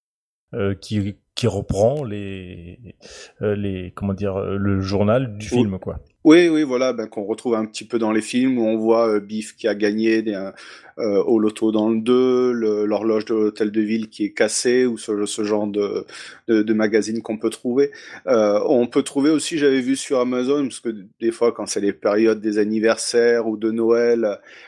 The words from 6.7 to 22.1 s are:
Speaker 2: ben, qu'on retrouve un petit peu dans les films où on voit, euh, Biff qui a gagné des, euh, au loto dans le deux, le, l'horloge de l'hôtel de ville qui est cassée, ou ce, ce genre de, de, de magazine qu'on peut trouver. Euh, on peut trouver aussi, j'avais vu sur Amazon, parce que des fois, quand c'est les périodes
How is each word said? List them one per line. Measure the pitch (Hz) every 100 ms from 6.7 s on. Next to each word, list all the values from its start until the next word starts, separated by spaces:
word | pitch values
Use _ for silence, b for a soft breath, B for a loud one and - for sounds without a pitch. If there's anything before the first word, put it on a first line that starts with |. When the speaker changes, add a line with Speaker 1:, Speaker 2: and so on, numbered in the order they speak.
| 123 131
Speaker 2:
ben, | 117 110
qu'on | -
retrouve | 98 110 127 113
un | 107
petit | -
peu | 110 120
dans | 110
les | 110
films | 110 123 131 127
où |
on | 110 110
voit, | 110 113 117
euh, | 104
Biff | 101 107 107 -
qui | 113
a |
gagné | 104 104 107 113 110
des, | 110 98 98 - B B B -
euh, | 113 101
au | 92 113
loto | 107 107 110
dans | 107 110
le | 113
deux, | 110 127 127 123 127
le, | 120 110 104 104
l'horloge | 104 110 110 107
de |
l'hôtel | 110 107 104 107
de | 107
ville | 107 113 110
qui | - 104
est |
cassée, | - 110 - 127 123 127
ou | 113
ce, | - 104 104
ce | -
genre | 104 107 104
de, | 101 101 101 92 B B B -
de, | 110
de | 107
magazine | 110 110 107 104 113
qu'on | - 110
peut | 113
trouver. | - 127 123 143 B B B -
Euh, | 117 107 104 101
on | 127 123
peut | 143
trouver | 135 143 139
aussi, | 156 - 165
j'avais | 143 135
vu | 123 135
sur | - 135
Amazon, | 123 127 127 143
parce | 135 -
que | 120 107 95 -
des | 113
fois, | 113 117
quand | 110 101
c'est | -
les | 101
périodes | 92 107